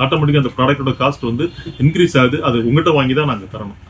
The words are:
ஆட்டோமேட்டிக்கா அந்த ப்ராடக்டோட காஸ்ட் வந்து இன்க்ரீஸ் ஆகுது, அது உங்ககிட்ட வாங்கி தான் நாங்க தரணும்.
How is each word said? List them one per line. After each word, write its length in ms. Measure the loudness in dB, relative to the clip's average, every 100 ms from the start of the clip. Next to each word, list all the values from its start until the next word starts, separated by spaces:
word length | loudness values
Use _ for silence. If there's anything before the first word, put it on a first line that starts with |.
ஆட்டோமேட்டிக்கா 400 | -2 0 2 2
அந்த 100 | 0 2
ப்ராடக்டோட 360 | 2 2 -2 -2
காஸ்ட் 260 | -2 -2 -4
வந்து 140 | -4 -4 -8 -12 0
இன்க்ரீஸ் 380 | 0 2 2 4
ஆகுது, 180 | 2 0
அது 140 | 0 0 2
உங்ககிட்ட 240 | 2 2 2
வாங்கி 160 | 2
தான் 160 | 0 -2
நாங்க 160 | -4 -8
தரணும். 260 | -12 -12 -14